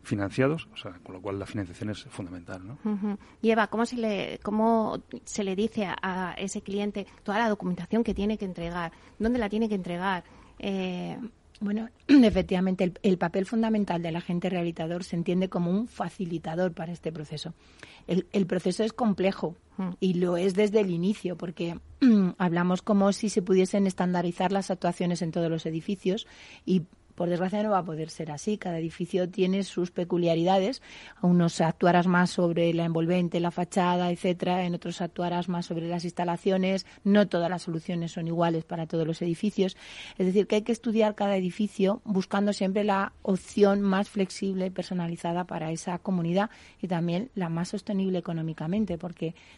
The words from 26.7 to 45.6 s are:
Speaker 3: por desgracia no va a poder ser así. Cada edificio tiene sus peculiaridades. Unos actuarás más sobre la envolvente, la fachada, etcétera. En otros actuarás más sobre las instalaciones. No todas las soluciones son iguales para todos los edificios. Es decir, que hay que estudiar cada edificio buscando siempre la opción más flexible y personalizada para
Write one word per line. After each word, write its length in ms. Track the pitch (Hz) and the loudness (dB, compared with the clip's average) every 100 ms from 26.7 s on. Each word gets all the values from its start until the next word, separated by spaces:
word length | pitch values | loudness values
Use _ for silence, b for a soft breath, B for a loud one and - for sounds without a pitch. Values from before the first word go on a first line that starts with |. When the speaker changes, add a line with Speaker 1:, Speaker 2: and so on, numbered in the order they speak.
| 185 156 _ _ - | 2 0 _ _ -6
Speaker 3:
por 80 | 175 | -2
desgracia 340 | 175 185 208 | 0 -2 0
no 100 | 214 | 2
va 80 | 190 | 0
a 40 | |
poder 240 | 170 156 156 | 0 -6 -8
ser 220 | - 156 | -8 -10
así. 260 | 147 - 208 | -6 -4 -2
Cada 220 | 185 165 | -2 -4
edificio 500 | 165 - 175 185 180 | -4 -6 -2 0 -2
tiene 340 | 185 185 196 | 0 2 2
sus 280 | 185 - 180 | -2 -2 -4
peculiaridades. 880 | - 175 175 170 165 170 190 196 269 B B B B | -2 -2 2 2 4 4 4 2 -4 B B B B
Unos 400 | 180 175 170 - | 4 6 4 2
actuarás 460 | 160 - 180 175 175 | 0 4 4 6 4
más 240 | 175 180 | 4 4
sobre 420 | - 170 170 170 | 2 0 2 2
la 140 | 165 170 | 2 0
envolvente, 540 | 165 165 180 175 170 | 0 2 2 0 0
la 100 | 170 | -2
fachada, 600 | - 180 202 180 180 180 | -2 -2 2 2 2 0
etcétera. 540 | 175 185 180 185 180 | 0 -2 0 0 0
En 100 | 180 | 0
otros 280 | 170 175 - | -4 -6 -6
actuarás 440 | 170 - 175 175 175 | -6 -4 -2 -2 -2
más 160 | 175 175 | -4 -4
sobre 200 | 165 165 | -4 -4
las 200 | 175 170 | -4 -4
instalaciones. 800 | - 175 170 196 190 190 190 - B | -4 -2 0 0 2 2 -2 -6 B
No 240 | 196 208 202 | 4 4 4
todas 220 | 175 170 | 2 0
las 100 | 175 | -2
soluciones 520 | - 165 - 175 165 | -4 -6 -4 -4 -4
son 140 | 175 165 | -6 -4
iguales 380 | 170 170 165 | 0 2 0
para 220 | - 170 160 | -4 -8 -4
todos 200 | 165 160 | -2 -2
los 140 | 165 | -2
edificios. 560 | 175 165 214 - 190 - B B B - | -2 0 -2 0 -2 -2 B B B -2
Es 80 | 185 | 2
decir, 180 | 196 190 | 4 4
que 80 | 214 | 2
hay 60 | |
que 100 | 214 | 0
estudiar 420 | 226 240 220 214 | -2 0 2 2
cada 220 | 208 202 196 | 2 0 2
edificio 640 | 180 - 208 - 190 226 - | 0 0 -2 2 2 2 0
buscando 480 | 190 - 202 202 | -2 0 0 2
siempre 300 | 202 190 202 | 2 0 0
la 280 | 208 196 196 - | 2 2 0 -4
opción 600 | - 185 - - 202 202 | -2 -2 0 4 6 6
más 260 | 202 190 208 | 4 2 0
flexible 560 | 208 190 - 196 190 | -2 -2 -2 -4 -2
y 60 | 185 | -4
personalizada 760 | 185 180 180 170 170 170 170 | -4 -4 -4 -4 -4 -4 -2
para 260 | 180 175 | -4 -6